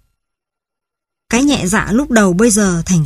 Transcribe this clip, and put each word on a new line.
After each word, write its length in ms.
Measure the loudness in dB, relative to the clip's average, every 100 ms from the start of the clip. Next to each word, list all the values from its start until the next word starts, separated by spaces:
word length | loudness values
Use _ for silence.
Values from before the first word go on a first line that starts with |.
| _ _ _ _ _ _ _ _ _ _ _ _ -6
Cái 140 | -2
nhẹ 240 | 0 0 -2
dạ 240 | -2 -2
lúc 200 | -2 0
đầu 220 | 2 2
bây 180 | 2 0
giờ 300 | 2 0 -2 -2
thành 200 | -2